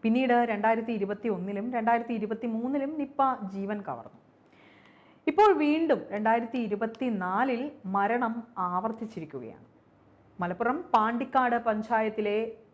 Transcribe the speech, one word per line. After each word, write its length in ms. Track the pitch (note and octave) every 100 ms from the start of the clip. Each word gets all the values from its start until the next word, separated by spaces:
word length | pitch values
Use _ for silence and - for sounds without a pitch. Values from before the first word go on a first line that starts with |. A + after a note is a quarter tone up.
പിന്നീട് 300 | A3+ A#3 C4
രണ്ടായിരത്തി 600 | A#3+ A#3+ G#3 A3 A3+ A3+
ഇരുപത്തിയൊന്നിലും 800 | A3+ G3 G3+ A#3 F#3+ F3+ G3+ A#3
രണ്ടായിരത്തി 400 | A#3+ A3 A#3 A#3
ഇരുപത്തിമൂന്നിലും 840 | A#3 G#3 A3 A#3+ A3+ A#3+ C#4+ C#4 D#4
നിപ്പ 380 | C#4 - C4+ B3+ G3
ജീവൻ 340 | G3 G3 G#3
കവർന്നു. 400 | F#3+ A#2+ A2 - _ _ _ _ - - - - _ _ -
ഇപ്പോൾ 260 | D#4+ G#4+
വീണ്ടും 500 | E4 D4 D#4 E4 C4 -
രണ്ടായിരത്തി 480 | G3+ G#3+ A#3 A#3 B3+
ഇരുപത്തിനാലിൽ 1120 | A3 G3+ A3 A3 C4 G#3 F#3 F#3+ C4+ A#3+ C#4+ - F#3+
മരണം 560 | G3 G3+ A#3+ A#3 A#3 - -
ആവർത്തിച്ചിരിക്കുകയാണ്. 1040 | F3+ F3+ A3 A3 A3 - D#3 C#3 A2+ - - _ _ _ _ _ _ -
മലപ്പുറം 440 | F3 F3+ A#3 C#4+ -
പാണ്ടിക്കാട് 600 | A3+ A3 A#3 C4 C4+ B3+ A#3
പഞ്ചായത്തിലെ 960 | A#3 G#3+ G#3+ A3+ A3 G#3+ G#3 G#3 A3+ - -